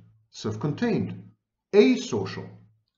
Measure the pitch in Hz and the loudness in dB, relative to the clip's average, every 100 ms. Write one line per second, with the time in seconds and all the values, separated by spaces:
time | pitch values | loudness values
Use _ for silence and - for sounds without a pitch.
0 | - _ _ - 113 110 151 147 240 170 | -20 _ _ -10 -8 -4 -4 -2 -2 -2
1 | 92 - - _ _ _ _ 202 254 240 | -4 -8 -16 _ _ _ _ 6 6 4
2 | - 107 90 - 85 - _ _ _ | 0 -6 -4 -8 -12 -16 _ _ _